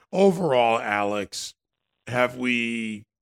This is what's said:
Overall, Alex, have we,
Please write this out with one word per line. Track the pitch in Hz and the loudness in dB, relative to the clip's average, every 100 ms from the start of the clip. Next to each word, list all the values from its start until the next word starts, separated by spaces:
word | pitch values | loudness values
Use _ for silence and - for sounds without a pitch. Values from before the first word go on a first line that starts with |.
| _ | _
Overall, | 180 196 175 170 127 117 117 | 2 4 4 2 4 4 2
Alex, | 120 104 101 104 95 - - - _ _ _ _ - | 0 -2 0 -2 -6 -10 -14 -16 _ _ _ _ -6
have | 123 123 127 | 0 0 0
we, | 123 120 117 117 110 107 107 _ | -4 -2 -4 -6 -8 -10 -16 _